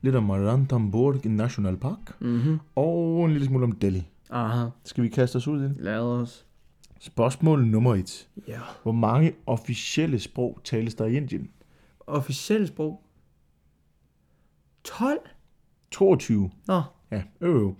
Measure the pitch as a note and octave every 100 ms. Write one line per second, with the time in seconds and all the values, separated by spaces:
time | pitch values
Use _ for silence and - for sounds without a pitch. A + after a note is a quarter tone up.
0 | C3 C3 G#2 G2 G2+ B2 C3+ B2+ G#2+ G#2
1 | C3 C3+ A2 G#2+ A2+ - G2+ F#2 C3 G3+
2 | - - B2 A#2+ C3 D#3 - - D3+ E3+
3 | E3+ E3 E3+ D3+ C#3 C3 B2+ G#2 G2+ F#2+
4 | E2+ _ _ A#2+ A2+ A#2+ A#2 - - -
5 | A#2+ B2 B2 B2+ B2 D3 C#3 C#3 F#2 A2
6 | A#2+ B2 A#2+ - _ _ _ _ - -
7 | - - A#2 C3+ D#3+ D3+ A#2 A2 B2 G#2+
8 | F#2 - - - - A2+ A#2+ - - A2+
9 | A2 B2 D#3+ - - A#2 - A#2+ - -
10 | D#3+ B2+ - - B2 - - A#2 A2+ A2
11 | A2 B2+ C3+ - - _ _ _ _ _
12 | - C#3+ C3+ C#3 - G#3+ F#3+ - D#3 F#3
13 | _ _ _ _ _ _ _ _ _ _
14 | _ _ _ _ _ _ _ _ - -
15 | B3 D4 - - _ _ _ _ _ -
16 | - F3+ - A2 F#2 - - F#3 D3 _
17 | _ G#2+ F2+ _ F3 D3+ G2+ F#2+